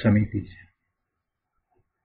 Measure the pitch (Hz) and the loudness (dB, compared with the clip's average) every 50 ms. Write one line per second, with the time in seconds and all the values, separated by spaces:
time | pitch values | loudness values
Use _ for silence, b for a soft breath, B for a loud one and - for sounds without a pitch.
0 | - 113 104 107 104 - - 101 - - - - - _ _ _ _ _ _ _ | 2 2 2 2 0 -2 -4 -8 -8 -10 -16 -20 -20 _ _ _ _ _ _ _
1 | _ _ _ _ _ _ _ _ _ _ _ _ _ _ _ _ _ _ _ _ | _ _ _ _ _ _ _ _ _ _ _ _ _ _ _ _ _ _ _ _